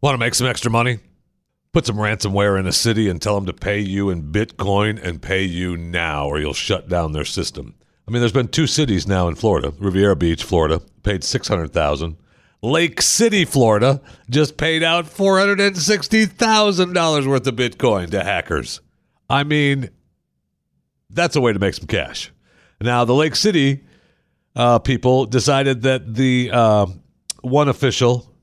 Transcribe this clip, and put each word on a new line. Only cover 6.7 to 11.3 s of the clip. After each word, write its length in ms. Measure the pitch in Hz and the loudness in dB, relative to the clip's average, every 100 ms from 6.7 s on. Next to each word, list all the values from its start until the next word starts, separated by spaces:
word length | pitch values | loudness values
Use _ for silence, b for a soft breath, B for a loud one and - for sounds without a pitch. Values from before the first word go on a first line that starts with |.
| 98 - | -4 -2
down 220 | 87 82 | -4 -2
their 120 | 76 | -4
system. 520 | 73 - 82 - 58 - _ _ - | -6 -6 -8 -10 -18 -20 _ _ -6
I 40 | |
mean, 80 | 117 | -2
there's 120 | 120 | 0
been 160 | 120 120 | 0 -2
two 180 | - 160 | 0 0
cities 420 | - 147 98 80 | 0 0 0 0
now 200 | 95 87 | 0 0
in 80 | 78 | 0
Florida. 380 | 113 85 71 73 | 0 0 -2 -4
Riviera 380 | 101 92 101 90 | -4 2 2 4
Beach, 280 | 85 82 | 0 -2
Florida, 380 | - 90 78 82 - _ | 0 0 2 0 -4 _
paid 200 | - 98 | -4 -4
six 240 | - | -4